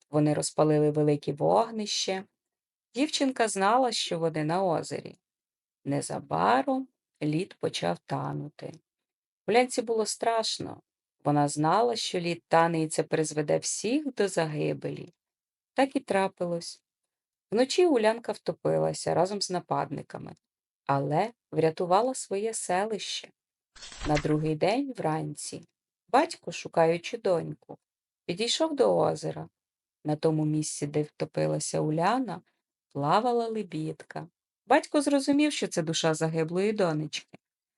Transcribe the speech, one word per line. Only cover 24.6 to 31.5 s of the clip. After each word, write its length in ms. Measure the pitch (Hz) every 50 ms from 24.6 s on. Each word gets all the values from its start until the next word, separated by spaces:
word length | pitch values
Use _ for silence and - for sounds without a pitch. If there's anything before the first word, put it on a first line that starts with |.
| 175 185 226 269 285 269 240
вранці 680 | - 165 156 156 160 156 151 147 - - - 156 160 165 _ _ _ _ _ _ _ _ _ -
батько, 360 | 269 330 330 - - - 180
шукаючи 640 | 165 - - 160 - 175 165 165 170 170 - - -
доньку, 600 | - - 196 175 165 160 151 151 - _ - - - _ _ _ _ _ _ _ _ _
підійшов 500 | - 175 190 233 233 - - 320 320 294
до 220 | 269 226 202 175
озера. 520 | 170 160 160 160 156 156 160 156 156 160 - _ _ _ _ _ _ _ _ _ _ -
На 100 | 151 151
тому 300 | 151 - 160 160 156 156
місці, 420 | 151 151 156 151 - - - 147
де 140 | 147 151 151
втопилася 800 | 147 - _ - 156 151 - 156 156 156